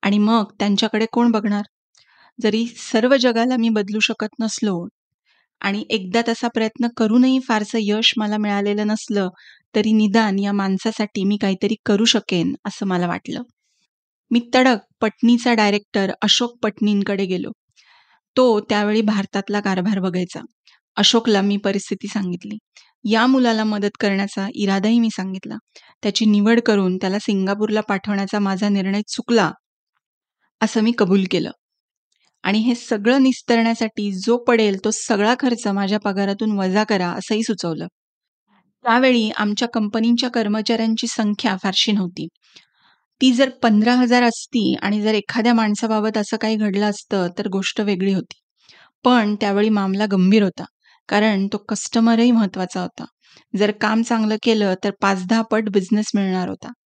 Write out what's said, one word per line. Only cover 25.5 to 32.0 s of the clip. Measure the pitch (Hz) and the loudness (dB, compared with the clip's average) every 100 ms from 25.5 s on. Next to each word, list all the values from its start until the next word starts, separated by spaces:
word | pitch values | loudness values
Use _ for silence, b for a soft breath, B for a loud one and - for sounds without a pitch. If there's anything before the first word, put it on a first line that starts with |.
| 214 _ b b b | -14 _ b b b
त्याची | 208 202 214 | -4 0 2
निवड | 208 208 233 | 4 4 2
करून | 233 208 190 185 | 2 2 2 -2
त्याला | 190 196 | -2 -4
सिंगापूरला | - 202 190 202 214 214 | -2 -2 -2 -2 -2 -2
पाठवण्याचा | 214 196 - 202 196 208 | -2 -4 -2 -4 -2 -2
माझा | 196 190 208 | -2 0 0
निर्णय | 202 190 202 208 | 0 0 -2 -4
चुकला, | - - 233 175 - _ _ _ _ _ _ _ _ _ _ | -10 0 2 2 -2 _ _ _ _ _ _ _ _ _ _
असं | 220 233 | -2 0
मी | 220 233 | 0 2
कबूल | 196 196 185 | 2 2 2
केलं. | 185 - - _ _ _ _ | -2 -4 -10 _ _ _ _